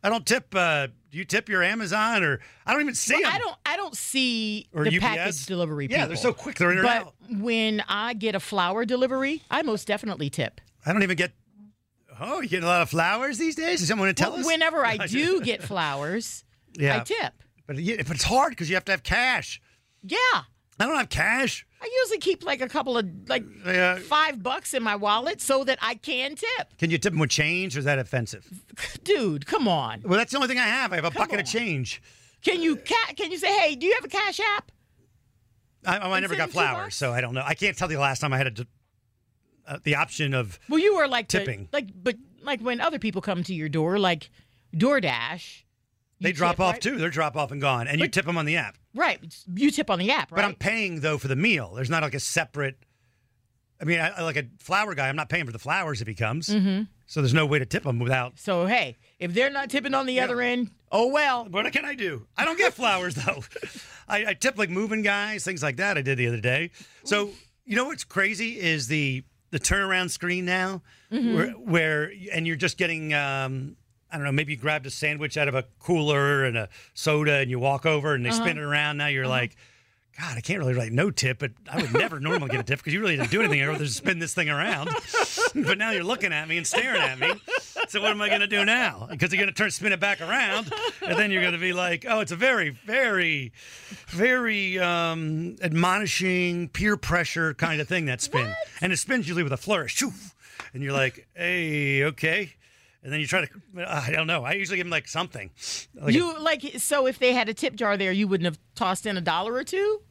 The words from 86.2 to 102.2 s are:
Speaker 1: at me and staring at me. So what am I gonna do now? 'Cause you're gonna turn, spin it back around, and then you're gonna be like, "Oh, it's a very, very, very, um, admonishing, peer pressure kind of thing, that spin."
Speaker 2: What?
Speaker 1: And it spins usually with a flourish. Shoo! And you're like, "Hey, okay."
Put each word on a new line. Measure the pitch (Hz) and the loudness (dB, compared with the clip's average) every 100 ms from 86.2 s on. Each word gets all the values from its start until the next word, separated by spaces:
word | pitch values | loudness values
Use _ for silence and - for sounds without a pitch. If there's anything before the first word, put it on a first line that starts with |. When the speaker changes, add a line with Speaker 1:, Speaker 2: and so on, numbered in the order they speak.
| 202 | 0
Speaker 1:
at | 151 160 | -2 -2
me | 170 | -2
and | 165 | 0
staring | - 247 208 | -2 0 0
at | 139 131 | 0 0
me. | 143 208 - 453 - - 466 | -2 -2 -4 -6 -6 -8 -4
So | 208 | -2
what | 208 | -2
am | 208 | 0
I | 208 | 0
gonna | 214 202 | 0 2
do | 208 202 | 2 2
now? | 233 214 98 117 147 | 2 0 -2 -10 -2
'Cause | 165 | 0
you're | 185 | 2
gonna | 196 | 0
turn, | - 208 | 0 -2
spin | - 208 | 0 -2
it | 185 | 0
back | 202 196 | 0 0
around, | 165 247 220 202 208 415 440 - | 0 0 2 0 -4 -4 -4 -4
and | 381 165 | -2 0
then | 208 | 2
you're | 190 | 2
gonna | 175 170 | 2 0
be | 180 | -2
like, | 180 180 175 262 | 0 0 -2 0
"Oh, | 220 | 0
it's | 202 | 0
a | 170 | 0
very, | 247 240 160 120 | 2 2 0 -4
very, | 202 233 247 196 170 147 123 - - - - 202 - | -4 0 2 2 2 0 -6 -14 -20 -20 -18 -18 -12
very, | 170 233 254 240 208 190 185 | 0 2 4 2 0 0 0
um, | 175 175 165 165 156 156 170 - | 2 2 0 -2 -2 -2 -4 -4
admonishing, | 180 160 180 190 196 - 185 180 175 175 170 | 0 2 4 2 0 0 2 2 2 0 -4
peer | - 214 208 | 0 2 2
pressure | - 170 165 165 160 | 2 0 0 0 -2
kind | 139 165 151 | 0 -2 0
of | 147 | 0
thing, | 180 151 | -2 0
that | 123 | -2
spin." | - - 117 | -2 0 0
Speaker 2:
What? | - 640 - | -4 -8 -4
Speaker 1:
And | 180 | -2
it | 180 | -2
spins | - 254 165 | 0 -2 0
usually | 175 | -2
with | 151 | -2
a | 127 | -2
flourish. | - 202 127 - | 0 -2 0 -2
Shoo! | 254 185 - _ - - - | -4 -6 -18 _ -20 -16 -12
And | 127 | -8
you're | 139 | -2
like, | 139 131 - - | 2 2 0 -20
"Hey, | 170 175 180 160 151 143 139 | -6 -2 0 0 0 2 4
okay." | 143 151 | 2 2